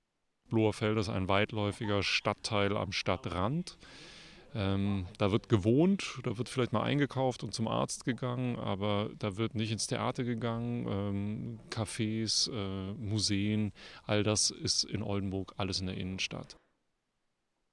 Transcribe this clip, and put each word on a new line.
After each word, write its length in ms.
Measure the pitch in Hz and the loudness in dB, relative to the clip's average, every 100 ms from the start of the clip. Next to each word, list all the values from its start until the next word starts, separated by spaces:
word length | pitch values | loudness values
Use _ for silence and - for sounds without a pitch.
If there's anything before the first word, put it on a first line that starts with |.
| _ _ _ _ - | _ _ _ _ 0
Bloerfelde 500 | 113 107 - 107 110 | 4 4 4 2 2
ist 80 | 104 | 0
ein 220 | 107 92 | 0 2
weitläufiger 760 | 98 107 110 101 95 104 101 | 4 4 0 -2 -2 0 0
Stadtteil 720 | 90 - 107 104 - 104 101 104 | 2 0 0 -2 0 2 4 2
am 160 | 101 | -2
Stadtrand. 880 | - - 90 - 87 98 160 180 - - - - - - - - | -2 0 0 0 0 0 0 -4 -12 -20 -20 -18 -20 -20 -20 -10
Ähm, 540 | 120 98 98 98 98 90 - | -2 0 2 2 0 -2 0
da 120 | 104 | 2
wird 160 | 113 - | 2 4
gewohnt, 720 | 110 101 127 180 196 - - 120 | 4 6 6 6 4 -2 -6 -4
da 120 | 110 | -4
wird 120 | 123 | -4
vielleicht 240 | 131 117 | 0 2
mal 100 | 110 | 2
eingekauft 640 | 113 139 139 127 131 120 113 | 2 2 2 2 0 0 -6
und 80 | |
zum 160 | - 113 | -2 0
Arzt 340 | 117 131 - | 0 0 -2
gegangen, 560 | - 117 127 123 123 117 | -4 -2 -2 -2 -2 -2
aber 500 | 117 98 104 101 107 - | -4 -2 0 2 0 -2
da 200 | 107 95 | -4 0
wird 180 | 113 107 | -2 0
nicht 160 | 110 | -2
ins 160 | 107 - | -2 -2
Theater 380 | 120 110 127 120 | -2 -2 -2 -2
gegangen. 600 | 117 117 117 120 120 117 | -2 -2 -2 -2 -2 -2
Ähm, 680 | 98 101 101 101 107 - 110 - | -2 0 -2 -2 -4 -6 -10 -8
Cafés, 840 | 113 107 - 110 110 110 - - | -4 -4 -2 -2 0 0 0 0
äh, 420 | 117 98 98 95 104 | -2 -4 -4 -6 -6
Museen, 760 | 104 107 98 98 104 107 104 - - - | -2 0 2 2 2 0 0 -4 -18 -12
all 200 | - 104 | 0 2
das 280 | 104 107 - | 4 2 2
ist 320 | - 107 - | 0 -2 0
in 180 | - 101 | 0 -2
Oldenburg 520 | 104 101 98 95 92 - | -2 -2 -2 -4 -4 -4
alles 240 | 95 90 | -2 -2
in 60 | 92 | -4
der 100 | 95 | -4
Innenstadt. 640 | 92 92 - - - - _ _ _ _ _ _ _ _ _ _ _ | -6 -4 -6 -6 -10 -16 _ _ _ _ _ _ _ _ _ _ _